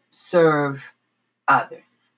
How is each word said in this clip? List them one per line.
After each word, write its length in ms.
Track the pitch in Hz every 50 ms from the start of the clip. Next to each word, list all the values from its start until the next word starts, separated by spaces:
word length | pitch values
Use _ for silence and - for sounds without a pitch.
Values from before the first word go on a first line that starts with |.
| _ -
serve 720 | - - - - - 175 165 160 151 147 143 139 139 135 - - _ _ _ _ _ _ _ _ _ _ -
others? 540 | - 139 123 - - 123 - - - - _ _ _ _